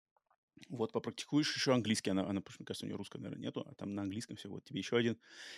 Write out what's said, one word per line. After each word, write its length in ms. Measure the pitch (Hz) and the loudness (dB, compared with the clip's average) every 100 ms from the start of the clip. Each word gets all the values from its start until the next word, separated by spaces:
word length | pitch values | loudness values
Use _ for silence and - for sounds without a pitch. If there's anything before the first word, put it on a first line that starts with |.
| _ _ _ _ _ - - | _ _ _ _ _ -20 -8
Вот, 220 | 123 110 | -2 0
попрактикуешь 640 | 117 117 - - 147 156 - | 0 -2 -4 0 2 4 2
ещё 180 | 139 | 6
английский. 380 | 127 107 110 - | 6 6 2 4
Она, 120 | 95 92 | 2 2
она, 120 | 98 | 0
потому 120 | - | -2
что, 80 | - | -8
мне 20 | - | -10
кажется, 180 | 101 107 | -6 -6
у 40 | |
неё 80 | 101 | -6
русского, 240 | 101 - | -8 -8
наверно, 200 | 107 - | -8 -6
нету, 200 | - - - | -6 -6 -8
а 80 | - | -8
там 200 | 98 98 | -4 -2
на 60 | |
английском 320 | 98 104 - 110 | -2 -4 -6 -10
всё. 120 | 101 | -10
Вот 140 | 98 - | -10 -8
тебе 140 | 98 | -6
ещё 180 | 95 120 | 2 4
один, 220 | 117 113 - - - | 4 2 -6 -16 -14